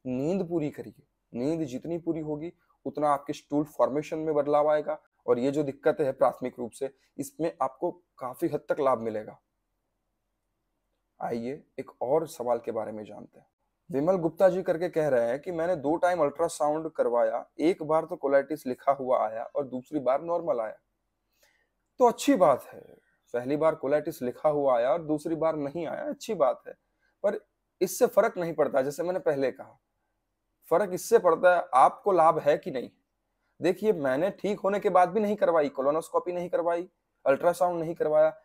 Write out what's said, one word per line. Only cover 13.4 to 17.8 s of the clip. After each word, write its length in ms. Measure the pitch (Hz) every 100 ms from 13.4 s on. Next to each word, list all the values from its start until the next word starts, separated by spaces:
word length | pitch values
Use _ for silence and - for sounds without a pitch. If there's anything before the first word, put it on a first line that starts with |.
| _ _ _ _ -
विमल 260 | 131 156 190
गुप्ता 320 | 160 160 190
जी 120 | 180
करके 260 | 185 165 175
कह 180 | 165 151
रहे 180 | 123 117
हैं 120 | 135
कि 100 | 190
"मैंने 240 | 170 170 180
दो 180 | 135 165
टाइम 240 | 180 180
अल्ट्रासाउंड 680 | 143 - 165 - 151 151 160
करवाया, 540 | - 123 120 113 117 - -
एक 240 | 151 190